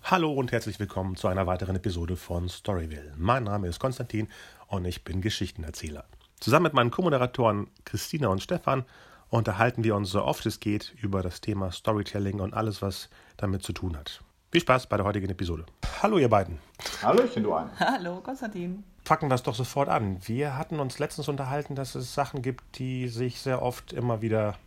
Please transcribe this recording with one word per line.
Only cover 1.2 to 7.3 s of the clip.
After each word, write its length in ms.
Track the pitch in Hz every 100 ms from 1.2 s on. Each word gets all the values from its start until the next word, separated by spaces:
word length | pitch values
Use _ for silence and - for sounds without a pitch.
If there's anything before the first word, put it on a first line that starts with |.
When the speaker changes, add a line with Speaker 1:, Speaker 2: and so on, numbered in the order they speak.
| 101
Speaker 1:
einer 200 | 95 90
weiteren 280 | 90 95 95
Episode 400 | 107 87 85 90
von 320 | - 87 90
Storyville. 680 | - - 95 80 76 76 73
Mein 260 | 82 131 110
Name 220 | 101 92
ist 120 | 87
Konstantin 480 | 131 123 120 107 107 - - - -
und 180 | 101 90
ich 180 | 87
bin 180 | - 90
Geschichtenerzähler. 840 | 104 - 92 - 78 - 80 76 - - _ _
Zusammen 240 | - 143 170
mit 80 |
meinen 180 | 139 120
Co-Moderatoren 760 | - 185 139 123